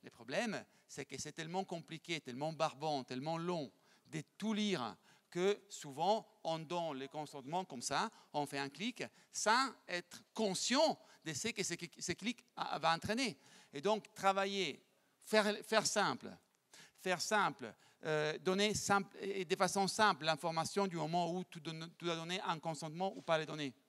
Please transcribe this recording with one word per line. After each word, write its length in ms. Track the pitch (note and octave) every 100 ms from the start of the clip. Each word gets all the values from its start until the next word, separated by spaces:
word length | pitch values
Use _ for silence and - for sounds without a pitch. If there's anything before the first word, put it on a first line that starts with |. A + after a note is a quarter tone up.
Le 80 | C3+
problème, 560 | - A2+ D#3 A#3 D3+ G#2+ _ _
c'est 180 | - C3+
que 160 | C3+
c'est 120 | D3+
tellement 300 | D3 D#3+ F3+
compliqué, 560 | G3 F3 D3+ E3 - E3
tellement 320 | C3+ A#2+ D3+
barbant, 520 | D#3 D#3+ C3+ D#3 C#3+
tellement 340 | B2 B2+ D3 E3
long 340 | E3+ F3+ C3 _ _ _ _
de 160 | D#3+ - _
tout 140 | G#3
lire 440 | G#3+ G#3 F3 A#2 G#2+ _ - _
que 320 | F3 F#3 G#3 -
souvent, 580 | - D3+ C3+ F3 E4 - _
on 140 | - D#3+
donne 400 | D#3 F3 E3 C3+
le 100 | C3+
consentement 560 | D3+ D3 D3 C3 E3+
comme 200 | F#3+ C3
ça, 260 | - C#3+ G#3+ - -
on 140 | D3 C#3+
fait 100 | C#3
un 120 | C#3
clic, 340 | C#3 G#3+ - B2+ _ _
sans 380 | - G#3 A#3 C4+ G3 -
être 360 | F3 - - -
conscient 680 | - A3 F3+ - B3+ D#4 F3+ - -
de 100 | D#3+
ce 160 | D#3 A3+
que 120 | A3
ce, 140 | F3+ E3+ E3+ -
ce 120 | -
clic 300 | E3 F#3+ - - -
a, 240 | - C#3+
va 140 | D#3+
entraîner. 440 | E3 - A3 C4 D3+ - - -
Et 100 | C#3+
donc, 300 | D#3+ G#3+ - -
travailler, 680 | F#3+ F#3+ G3 G3 F3 A2+ _ _ _ _
faire, 400 | - A3 G#3 G#3
faire 220 | - A3 D3
simple, 500 | - F#3 B2 G2+ F#2+ _ _ _ - - _
faire 240 | F#3 F3
simple, 520 | - G#3+ F3+ D3 A#2 - - _
euh, 340 | - D#3 D3+ D#3
donner 340 | D3+ F#3 G#3
simple, 420 | G3+ - G3+ G3 -
et 240 | G3 G3 F3
de 100 | F#3
façon 320 | F#3 G3 F#3+
simple 380 | - G#3+ D#3+ D#3
l'information 640 | D#3+ E3+ D#3+ D#3+ - G3
du 100 | E3+
moment 340 | D3+ E3+ E3+
où 100 | F3
tu 180 | F3+ -
donnes, 280 | D#3 D#3+ E3 -
tu 80 | E3+
dois 100 | E3
donner 260 | E3 F3+
un 180 | A3 E3
consentement 560 | E3 D3+ D#3+ D#3 F#3+ -
ou 60 |
pas 160 | - D#3+
les 80 | D#3
donner 280 | D#3 C#3+ -